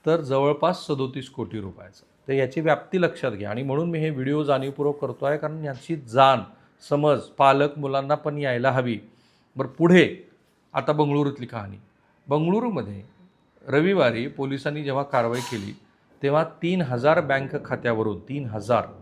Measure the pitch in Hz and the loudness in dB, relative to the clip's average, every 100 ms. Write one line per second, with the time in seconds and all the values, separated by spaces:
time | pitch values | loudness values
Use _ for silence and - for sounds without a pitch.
0 | 156 165 139 135 143 147 165 180 - 139 | 2 0 2 2 2 2 0 0 -4 -4
1 | 131 131 127 - 110 110 95 90 92 _ | -4 -6 -12 -10 -8 -8 -10 -14 -20 _
2 | _ _ - 135 127 170 156 143 - 185 | _ _ -2 0 0 0 0 0 0 0
3 | 170 - 135 101 101 110 139 139 175 165 | 0 -2 -6 -4 -8 -6 -4 -2 -2 -2
4 | 156 135 131 151 147 135 135 139 147 147 | -4 -2 -2 -2 2 0 0 -2 -2 -2
5 | 131 120 139 151 151 160 147 127 - 165 | -6 -4 -2 -2 -4 -6 -8 -10 -8 -8
6 | 123 117 135 127 95 - _ _ - 147 | 0 6 6 6 -2 -16 _ _ -2 2
7 | 151 127 - - 139 139 147 147 139 139 | 4 2 -2 4 6 6 2 -2 -4 -4
8 | 139 147 151 147 143 120 131 127 123 104 | 0 -2 -2 -4 -2 0 2 2 0 -4
9 | - _ _ _ _ - 131 - 165 180 | -8 _ _ _ _ -8 -8 0 6 8
10 | 117 - - _ _ _ _ 143 135 151 | 6 0 -18 _ _ _ _ -4 -2 0
11 | 147 143 143 139 120 117 98 98 _ _ | 2 2 0 -4 -12 -12 -12 -16 _ _
12 | _ _ - 147 165 202 247 170 101 101 | _ _ -2 0 2 0 -2 -6 -8 -12
13 | 101 _ _ _ _ _ 131 135 175 196 | -16 _ _ _ _ _ -2 2 2 4
14 | 127 117 135 147 135 135 147 147 139 135 | 2 2 -6 -6 -6 -4 -4 -6 -4 -4
15 | 143 131 117 123 127 117 101 - _ _ | 0 0 0 -2 -6 -8 -8 -14 _ _
16 | _ _ 139 151 165 - 165 185 143 123 | _ _ 0 0 0 -4 -2 -2 -2 2
17 | 139 170 147 135 135 143 - 127 120 110 | 4 2 2 -2 -2 -8 -6 -4 -2 0
18 | 110 92 - 143 127 107 101 117 95 - | -2 -4 -8 -8 -8 -8 0 0 0 -12